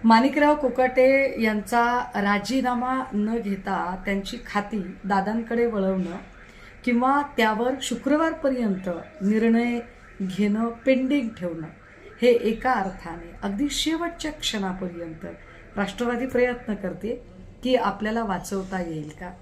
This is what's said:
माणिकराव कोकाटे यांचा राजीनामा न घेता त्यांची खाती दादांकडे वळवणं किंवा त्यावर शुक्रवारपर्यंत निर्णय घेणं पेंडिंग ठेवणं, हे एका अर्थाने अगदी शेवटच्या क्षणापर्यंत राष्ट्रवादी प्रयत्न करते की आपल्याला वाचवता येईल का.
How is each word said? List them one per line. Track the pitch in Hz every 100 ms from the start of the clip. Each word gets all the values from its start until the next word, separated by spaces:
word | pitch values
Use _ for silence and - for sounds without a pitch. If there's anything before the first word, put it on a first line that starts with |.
| 226
माणिकराव | 226 262 294 294
कोकाटे | 302 269 240 254 254 254 269 269 -
यांचा | 220 214 202 240 233 247 247
राजीनामा | 208 202 202 196 262 247 240 247 262 262
न | 202 214 233
घेता | 202 190 - 185 170 185
त्यांची | 202 196 196 240 -
खाती | 202 202 214 170 -
दादांकडे | 190 202 190 226 226 233 233
वळवणं | 214 190 190 170 175 - - - - - -
किंवा | - 240 254 285 277 -
त्यावर | 220 214 247 269
शुक्रवारपर्यंत | - 240 277 302 330 320 277 254 226 185 185 170 - -
निर्णय | 190 214 226 226 240 240 - - - -
घेणं | 190 185 208 208 233 233 -
पेंडिंग | 262 262 285 226
ठेवणं, | - 180 165 156 - - - - -
हे | 240
एका | 233 214 - 254
अर्थाने | 233 190 185 175 165 170 -
अगदी | 202 202 285
शेवटच्या | - 302 320 339 339 311
क्षणापर्यंत | 302 - 220 196 185 185 170 170 156 175 175 - - - -
राष्ट्रवादी | 190 - 240 240 262
प्रयत्न | 247 247 247 -
करते | 202 185 165 214 269 - - - -
की | 247 254
आपल्याला | 226 190 208 226
वाचवता | 214 180 - 196 185 190
येईल | 170 156 151 151
का. | 180 185